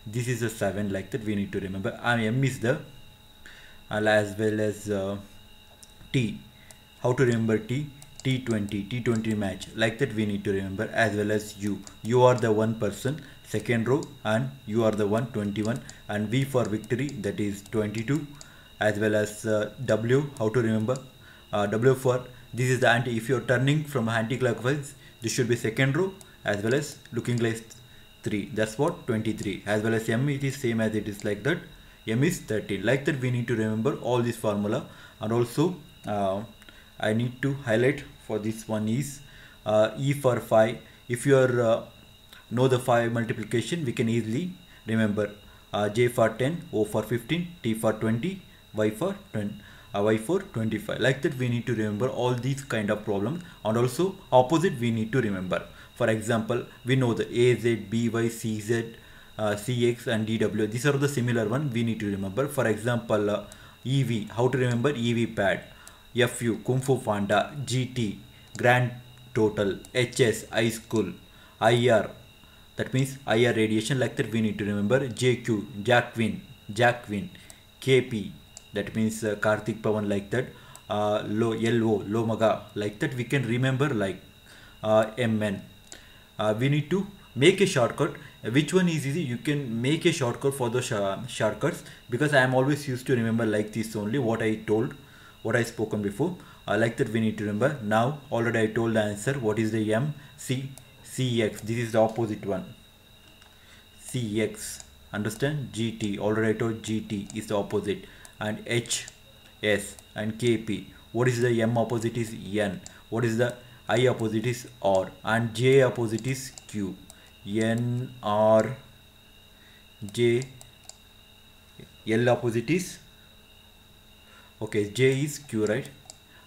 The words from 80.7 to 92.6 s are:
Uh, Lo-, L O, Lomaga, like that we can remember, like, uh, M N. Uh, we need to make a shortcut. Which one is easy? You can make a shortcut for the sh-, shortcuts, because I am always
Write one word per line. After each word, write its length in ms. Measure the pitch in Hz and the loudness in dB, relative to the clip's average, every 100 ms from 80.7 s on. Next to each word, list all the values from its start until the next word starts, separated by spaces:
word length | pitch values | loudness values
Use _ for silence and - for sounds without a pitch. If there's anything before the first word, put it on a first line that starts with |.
| - - | -14 -6
Uh, 340 | 104 104 104 101 | -2 0 0 -2
Lo-, 260 | 104 117 | 0 0
L 300 | 113 113 117 | 0 0 2
O, 160 | 110 101 | 2 2
Lomaga, 640 | 92 110 113 107 110 - - | 0 0 0 2 2 2 -4
like 240 | 104 104 - | -6 -4 -4
that 140 | 151 | -4
we 100 | 123 | -4
can 240 | 120 143 110 | -2 0 0
remember, 420 | 123 131 131 147 | 0 2 2 0
like, 300 | 117 95 90 - - - - - - | 0 -2 -4 -12 -20 -20 -20 -20 -6
uh, 280 | 110 110 110 - | 2 4 4 0
M 260 | 117 107 | 0 2
N. 180 | 104 98 - - - - - - - - | 0 -4 -8 -20 -20 -20 -20 -20 -14 -4
Uh, 160 | 107 107 | 0 2
we 100 | 135 | 2
need 200 | 147 147 | 2 0
to 160 | 190 196 - - 120 | -2 -2 -10 -10 4
make 260 | 151 196 | 4 6
a 60 | 190 | 4
shortcut. 480 | 139 117 - 147 - - - | 4 2 2 -2 -4 -18 -12
Which 320 | 113 131 156 | -2 0 2
one 160 | 185 180 | 4 2
is 160 | 156 131 | 0 -2
easy? 160 | 160 | -2
You 160 | 135 120 | -4 -4
can 420 | 151 147 131 113 | -2 -2 -2 -2
make 260 | 127 165 170 | 0 2 2
a 60 | |
shortcut 440 | 151 123 117 139 139 | 2 -2 0 -2 0
for 160 | 120 | -2
the 100 | 123 | -2
sh-, 500 | 120 107 98 95 120 | -2 -2 -2 -4 -6
shortcuts, 520 | - 110 101 147 175 - - - | -2 -2 0 -2 -4 -12 -20 -6
because 240 | 120 147 | 0 4
I 80 | 143 | 4
am 140 | 131 | 6
always 320 | 127 | 4